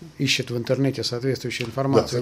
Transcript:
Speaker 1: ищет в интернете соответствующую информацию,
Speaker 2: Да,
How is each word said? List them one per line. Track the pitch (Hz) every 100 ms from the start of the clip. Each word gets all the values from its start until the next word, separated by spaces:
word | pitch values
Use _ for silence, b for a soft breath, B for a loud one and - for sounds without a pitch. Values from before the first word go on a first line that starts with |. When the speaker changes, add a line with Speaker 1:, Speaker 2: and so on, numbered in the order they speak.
| 165 -
Speaker 1:
ищет | 139 - 120
в | 120
интернете | 117 127 139 131
соответствующую | 117 120 131 123 - - 120
информацию, | 117 135 139
Speaker 2:
Да, | - 123